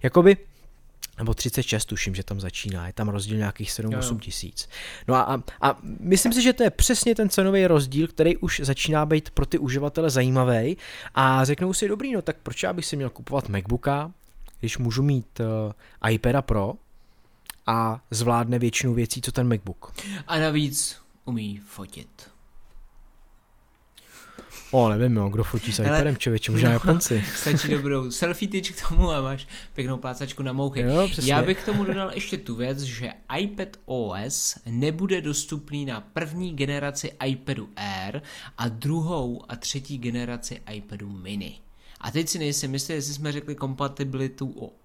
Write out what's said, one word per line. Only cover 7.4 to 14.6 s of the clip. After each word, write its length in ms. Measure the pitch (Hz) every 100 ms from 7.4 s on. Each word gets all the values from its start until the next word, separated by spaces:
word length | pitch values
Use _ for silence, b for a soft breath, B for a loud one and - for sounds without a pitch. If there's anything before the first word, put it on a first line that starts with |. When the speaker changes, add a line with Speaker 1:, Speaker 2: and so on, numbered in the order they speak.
| 190 196 185
Speaker 1:
rozdíl, 420 | 160 131 139 160
který 280 | - 160 170
už 240 | 180 -
začíná 420 | 131 135 - 151 151
být 240 | 156 -
pro 160 | - 139
ty 120 | 165
uživatele 520 | 143 135 147 165 160
zajímavý. 680 | 131 127 131 127 117 120 185 B B B
A 300 | - 131 131
řeknou 280 | 131 143 185
si, 160 | 185 208
„Dobrý, 240 | 208 269
no 100 | 220
tak 140 | 165 -
proč 200 | - 117
já 100 | 185
bych 140 | 180 156
si 100 | 147
měl 140 | 131
kupovat 380 | - 120 135 -
MacBooka, 640 | 101 95 123 - 143 156 - - - - -